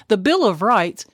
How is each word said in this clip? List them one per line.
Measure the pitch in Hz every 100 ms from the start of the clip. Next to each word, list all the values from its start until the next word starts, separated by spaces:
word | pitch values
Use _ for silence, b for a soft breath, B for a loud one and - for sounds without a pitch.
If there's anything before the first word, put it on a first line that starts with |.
| B
the | 208
Bill | 226 370
of | 240 160
Rights | 208 226 175 - -